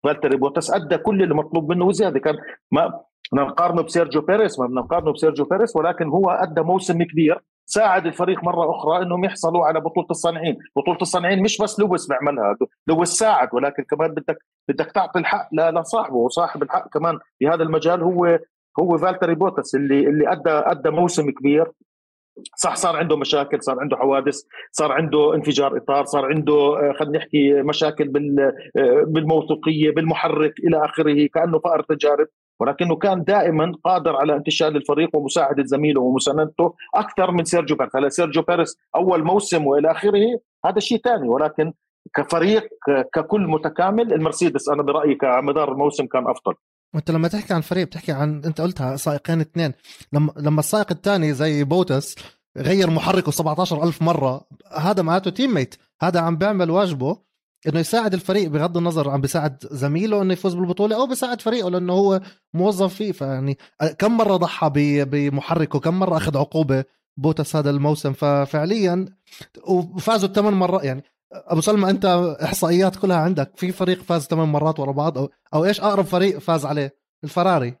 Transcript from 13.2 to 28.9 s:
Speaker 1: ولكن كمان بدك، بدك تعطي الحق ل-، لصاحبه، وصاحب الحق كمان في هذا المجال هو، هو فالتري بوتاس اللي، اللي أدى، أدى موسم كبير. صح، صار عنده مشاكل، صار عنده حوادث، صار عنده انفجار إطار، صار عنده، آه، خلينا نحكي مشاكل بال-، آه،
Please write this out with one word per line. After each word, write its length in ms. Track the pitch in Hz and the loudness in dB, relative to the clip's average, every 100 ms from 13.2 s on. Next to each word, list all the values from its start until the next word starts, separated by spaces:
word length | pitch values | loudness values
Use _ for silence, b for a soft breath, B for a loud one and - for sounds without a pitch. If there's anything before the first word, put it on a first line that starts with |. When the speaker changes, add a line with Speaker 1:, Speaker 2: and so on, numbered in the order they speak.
| 220 175 123 | 2 2 2
Speaker 1:
ولكن 300 | 123 143 139 | 0 -2 -4
كمان 280 | 131 147 160 | -6 -2 -2
بدك، 260 | 151 - 160 _ _ - | -2 -6 -8 _ _ -6
بدك 220 | 139 156 | -4 -2
تعطي 280 | 208 185 180 | -2 0 -2
الحق 300 | 170 202 - | -2 -4 -2
ل-، 260 | 156 165 170 | 0 2 0
لصاحبه، 360 | 165 233 - 127 | -2 -4 -2 0
وصاحب 480 | 120 - 175 147 | 0 0 -2 -2
الحق 260 | 143 185 - | -2 -4 -2
كمان 300 | 151 170 160 - _ | -2 -2 -4 -10 _
في 80 | 139 | 0
هذا 160 | 165 | 2
المجال 380 | 160 156 156 180 | 2 2 2 2
هو، 380 | 170 175 175 165 - _ _ - | 2 2 4 2 0 _ _ -2
هو 180 | 175 165 | 2 2
فالتري 380 | 180 185 170 165 | 2 0 -2 2
بوتاس 400 | 185 180 - 139 | 0 0 -2 -2
اللي، 340 | 139 139 143 | 2 4 4
اللي 220 | 151 147 | 4 2
أدى، 180 | 170 165 | 2 0
أدى 400 | 151 147 160 156 | 2 2 0 0
موسم 420 | 151 175 170 147 | 2 0 0 -2
كبير. 400 | 131 135 147 165 - _ _ _ _ _ - - - | 0 2 4 2 -4 _ _ _ _ _ -20 -20 -4
صح، 200 | 170 - | -4 0
صار 200 | 180 160 | -2 0
عنده 220 | 151 151 | 0 0
مشاكل، 460 | 135 151 139 151 | 2 0 0 -2
صار 160 | - 127 | -2 -4
عنده 180 | 143 - | -2 0
حوادث، 440 | 131 135 135 139 - B B | 2 2 0 -4 -12 B B
صار 200 | - 151 | -2 0
عنده 440 | 139 160 151 151 165 | 0 2 4 4 2
انفجار 420 | 151 139 139 127 | 0 2 2 0
إطار، 280 | - 139 139 | 0 0 2
صار 200 | 143 135 | 0 0
عنده، 280 | 156 151 | 0 2
آه، 400 | 147 143 151 143 139 | 4 4 4 0 0
خلينا 180 | 156 151 | -2 -2
نحكي 360 | - 151 139 | 0 2 4
مشاكل 540 | 143 139 147 151 151 147 | 4 2 0 -2 0 -2
بال-، 320 | 139 143 143 139 - B - | -2 0 2 2 0 B 0
آه، 260 | 135 | 4